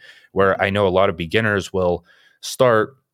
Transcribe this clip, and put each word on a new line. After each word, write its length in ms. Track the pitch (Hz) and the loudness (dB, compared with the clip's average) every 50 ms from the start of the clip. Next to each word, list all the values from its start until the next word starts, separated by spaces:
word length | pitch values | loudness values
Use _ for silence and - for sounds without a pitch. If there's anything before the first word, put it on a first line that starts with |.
| - - - - _ _ - | -14 -20 -20 -20 _ _ -2
Where 280 | 92 98 95 92 - | 0 2 2 2 0
I 80 | 98 101 | -2 -2
know 160 | 98 101 104 95 | 0 0 0 2
a 20 | |
lot 200 | 90 92 98 101 | 2 2 2 0
of 60 | 90 | 0
beginners 560 | 80 87 82 87 107 113 110 104 98 85 - | -4 -6 -4 -2 -2 0 0 -2 -2 -4 -4
will 320 | - 95 90 87 87 85 - _ _ _ _ _ _ _ | -4 -2 -2 -2 -2 -4 -6 _ _ _ _ _ _ _
start, 560 | - - - - 135 123 117 107 107 - - _ _ _ | -14 -8 -2 0 2 4 4 2 0 -2 -6 _ _ _